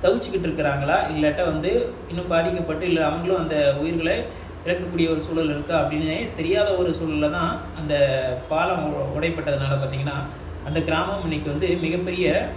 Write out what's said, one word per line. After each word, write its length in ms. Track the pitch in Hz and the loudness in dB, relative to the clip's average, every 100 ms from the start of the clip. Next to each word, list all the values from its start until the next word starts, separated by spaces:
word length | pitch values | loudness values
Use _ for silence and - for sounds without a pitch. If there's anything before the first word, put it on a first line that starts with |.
தவிச்சுக்கிட்டு 440 | 180 226 - 190 165 | 4 2 0 -2 -2
இருக்கிறாங்களா, 500 | 156 147 139 139 185 - | 0 0 0 2 2 2
இல்லாட்டா 320 | 156 151 147 175 | 2 2 2 0
வந்து 480 | 151 170 226 - - - | 0 2 2 0 -6 -8
இன்னும் 180 | 170 180 | -6 0
பாதிக்கப்பட்டு, 600 | 165 170 180 160 156 180 | 2 2 0 -2 -2 2
இல்ல 180 | 165 151 | 2 2
அவங்களும் 360 | 165 175 185 | 0 0 0
அந்த 340 | 160 151 143 139 | 2 2 4 2
உயிர்களை 440 | 160 170 160 220 - - - - 165 | 0 0 0 0 -2 -10 -14 -10 -2
இழக்கக்கூடிய 440 | 175 180 170 165 | -2 -2 0 2
ஒரு 120 | 156 | 0
சூழல் 280 | - 160 156 | 0 -2 0
இருக்கா 320 | 147 147 165 | -2 0 2
அப்படின்னு 540 | 139 151 156 165 233 - | 2 0 -2 -2 -4 -4
தெரியாத 400 | 170 202 208 190 | 0 2 2 2
ஒரு 140 | 175 | 2
சூழல்ல 420 | 156 160 151 151 | 0 0 2 2
தான் 300 | 175 170 170 - - | 2 -2 -2 -6 -8
அந்த 440 | 151 147 139 131 127 123 - | 0 4 4 4 0 -4 -2
பாலம் 440 | 156 175 175 151 | 0 2 0 -2
உ-, 260 | 147 139 139 | -2 -2 0
உடைப்பட்டதுனால 580 | 165 160 147 139 135 139 | -2 -2 -2 0 0 0
பாத்தீங்கன்னா, 340 | 135 135 139 139 - - - - - | 0 -2 -2 -4 -6 -10 -10 -10 -4
அந்த 160 | 160 | -2
கிராமம் 420 | 156 160 190 196 | 0 0 0 -2
இன்னைக்கு 260 | 165 151 151 | -2 -2 -2
வந்து 180 | 147 180 | -2 0
மிகப்பெரிய 800 | 175 165 180 180 180 180 175 - | 0 0 0 -2 0 2 2 0